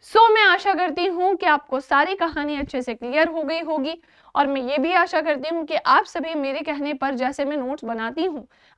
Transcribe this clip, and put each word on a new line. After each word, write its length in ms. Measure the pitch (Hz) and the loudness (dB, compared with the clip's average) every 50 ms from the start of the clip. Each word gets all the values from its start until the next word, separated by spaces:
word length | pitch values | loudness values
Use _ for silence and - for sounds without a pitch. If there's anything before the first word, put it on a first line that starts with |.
| _ - - | _ 2 6
So, 20 | |
मैं 260 | 440 453 453 427 440 | 6 8 8 8 6
आशा 320 | 427 381 349 359 - 403 381 | 6 6 4 4 2 0 0
करती 320 | 311 359 349 285 349 349 | 2 0 -2 0 0 -2
हूँ 300 | 381 349 339 359 370 403 | -2 0 2 2 2 2
कि 100 | 349 - | 2 2
आपको 340 | 349 302 285 - _ - 262 | 2 2 2 2 _ -6 -6
सारी 360 | 277 _ 294 277 302 349 392 | -2 _ 2 2 2 2 0
कहानी 400 | 392 339 330 302 320 294 294 302 | -2 -4 -4 -2 -4 -4 -4 -4
अच्छे 260 | 277 285 - - 262 | -4 -6 -6 -6 -6
से 120 | 247 - 233 | -6 -6 -8
क्लियर 340 | 240 - 240 254 302 320 330 | -8 -8 -4 0 2 2 2
हो 160 | 320 330 311 | 0 -4 -4
गई 180 | 277 320 330 | -4 -4 -4
होगी, 400 | 330 302 320 311 262 302 330 330 _ _ _ _ _ _ _ | -4 -4 -4 -2 -2 -4 -6 -8 _ _ _ _ _ _ _
और 120 | - 285 277 | 0 0 0
मैं 140 | 277 269 | 0 -2
ये 160 | 254 247 285 302 | -2 -2 -2 -2
भी 160 | 262 320 359 | 0 2 2
आशा 280 | 359 339 359 - 320 | 2 2 2 0 -2
करती 340 | 311 320 294 269 254 311 330 | 0 0 -2 -2 -2 -4 -4
हूँ 100 | 339 320 | -4 -4
कि 100 | 311 320 | -4 -4
आप 300 | - - - 254 302 - | -4 2 4 4 4 4
सभी 280 | - - 349 277 320 330 | 0 -4 -6 -6 -4 -4
मेरे 260 | 302 277 269 269 302 | -4 -4 -4 -4 -4
कहने 340 | 320 320 294 285 285 285 302 | -4 -6 -6 -4 -4 -6 -4
पर 200 | 262 277 269 277 | -4 -4 -4 -2
जैसे 320 | 240 254 254 285 - 277 | -2 -4 -4 -2 -4 -4
मैं 120 | 269 294 302 | -4 -4 -4
नोट्स 260 | 254 247 277 294 - | -4 -6 -8 -8 -8
बनाती 420 | 226 233 226 226 226 254 320 320 | -8 -6 -6 -6 -6 -4 -4 -4
हूँ, 220 | 370 311 269 208 _ _ _ _ _ _ | -4 -4 -6 -12 _ _ _ _ _ _